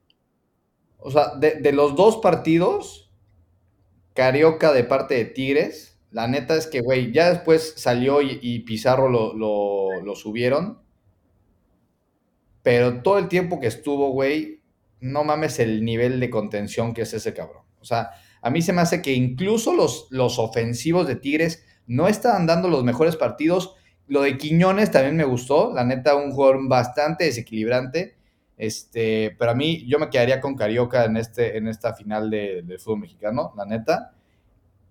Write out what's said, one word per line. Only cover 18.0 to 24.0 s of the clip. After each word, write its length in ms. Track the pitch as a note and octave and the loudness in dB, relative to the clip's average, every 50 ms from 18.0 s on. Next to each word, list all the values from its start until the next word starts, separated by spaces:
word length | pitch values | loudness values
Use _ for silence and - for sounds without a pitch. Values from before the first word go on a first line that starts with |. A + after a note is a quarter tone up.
| A2 - - - _ _ _ _ | -4 -6 -10 -20 _ _ _ _
a 80 | - A#2 | -4 -2
mí 120 | C#3 E3+ | -2 0
se 120 | E3 F#3+ F3+ | 0 0 2
me 80 | F3 | 2
hace 200 | E3+ E3 F#3 E3+ | 2 2 0 -2
que 120 | - C3+ C3 | 0 0 0
incluso 600 | B2+ B2+ B2+ B2+ C3+ F#3 G3+ A3+ A3+ - D4+ F4+ | 0 0 0 -2 -2 -2 0 0 0 0 0 2
los, 340 | E4 E3+ C3+ - - - - | 2 2 2 0 -4 -12 -8
los 260 | C3 C3 B2+ A#2+ - | -2 0 0 0 0
ofensivos 720 | B2+ A2+ G#2+ - A#2+ A2+ A#2 A#2+ A#2+ - D#3+ E3 F#3 E3+ | -2 -4 -2 -2 -2 -2 -2 -4 -4 -2 0 0 0 0
de 80 | C3+ B2 | 0 -2
Tigres 500 | - - C#3 D3 D3+ E3 E3 D#3+ - _ _ _ _ _ | -6 -4 -2 -2 0 0 -2 -4 -8 _ _ _ _ _
no 200 | - A#2+ C3+ E3+ | -4 -2 0 2
estaban 380 | G3+ G#3+ G#3 - B3 G#3+ F#3+ E3+ | 2 2 2 2 2 2 2 2
dando 220 | D#3+ E3 E3+ F#3 | 2 2 2 2
los 160 | F3+ D#3+ C3+ B2 | 2 2 2 2
mejores 320 | B2 A#2 D#3 D#3 E3+ E3 | 2 2 2 2 2 2
partidos. 600 | - C3+ A#2 G#2+ - D3 D#3+ F3 F#3 F3 - - _ _ _ _ _ | 0 -2 -2 -2 0 0 2 2 0 -2 -4 -12 _ _ _ _ _